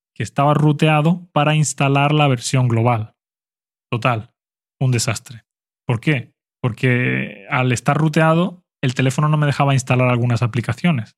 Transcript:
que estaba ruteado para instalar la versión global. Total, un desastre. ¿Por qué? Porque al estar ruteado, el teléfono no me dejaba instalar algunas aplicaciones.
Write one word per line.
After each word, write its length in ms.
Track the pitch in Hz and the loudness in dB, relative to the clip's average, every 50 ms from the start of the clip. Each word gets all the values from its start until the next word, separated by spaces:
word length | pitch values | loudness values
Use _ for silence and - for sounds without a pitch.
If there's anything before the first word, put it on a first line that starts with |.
| _ _ _ | _ _ _
que 80 | - 123 | -10 -10
estaba 300 | - - - 139 147 147 | -6 -2 0 2 2 2
ruteado 760 | 147 151 151 147 147 165 156 156 151 147 165 180 175 - - _ | 4 2 2 2 2 2 2 2 2 2 2 0 -2 -4 -4 _
para 220 | 147 143 151 151 | 0 0 2 2
instalar 580 | 156 151 - - - 143 139 139 139 143 147 151 | 2 0 0 0 -2 0 0 2 2 2 2 2
la 140 | 151 147 | 2 2
versión 420 | 143 127 120 - - - 131 127 120 | 2 2 0 -2 -2 0 0 0 2
global. 460 | 117 113 113 123 120 110 110 - _ _ _ _ _ _ _ _ _ _ _ _ _ _ _ _ | 2 2 2 2 0 0 -4 -8 _ _ _ _ _ _ _ _ _ _ _ _ _ _ _ _
Total, 440 | 123 117 - 123 120 110 - - _ _ _ _ _ _ _ _ _ _ | -8 -4 -2 -2 -2 -2 -6 -12 _ _ _ _ _ _ _ _ _ _
un 100 | 139 127 | -2 -2
desastre. 540 | 123 113 - - 104 - - - 120 110 - _ _ _ _ _ _ _ _ | 0 -2 -2 -4 -6 -8 -10 -16 -20 -20 -20 _ _ _ _ _ _ _ _
¿Por 140 | - 120 110 | -6 -6 -4
qué? 340 | - 160 151 123 - - _ _ _ _ _ _ | -2 -2 -2 -2 -4 -10 _ _ _ _ _ _
Porque 840 | - 120 107 - - 127 123 123 123 127 127 131 131 - - - - - | -6 -6 -4 -2 0 0 0 0 0 -2 -4 -4 -6 -8 -12 -16 -10 -6
al 200 | 143 131 127 127 | -4 -2 0 0
estar 260 | 123 - - - 143 | -2 0 0 -2 0
ruteado, 680 | 147 156 160 151 170 160 160 160 165 180 220 - - _ _ _ _ - | 0 0 0 2 2 2 4 2 2 0 -2 -4 -10 _ _ _ _ -6
el 120 | 127 120 | -4 -2
teléfono 340 | - 131 131 127 - 151 151 | 0 -2 0 0 0 0 0
no 80 | 156 | 2
me 100 | 151 151 | 0 0
dejaba 280 | 143 135 - 147 139 135 | 0 0 0 0 2 2
instalar 340 | 131 - - 131 127 127 123 | 0 0 0 0 2 2 2
algunas 340 | 123 117 120 123 120 113 131 | 0 0 0 0 0 0 -2
aplicaciones. 760 | 113 - 123 101 - 113 - - 175 156 120 110 - _ | -2 -2 -4 -4 -4 -6 -2 -2 -2 -2 -2 -4 -10 _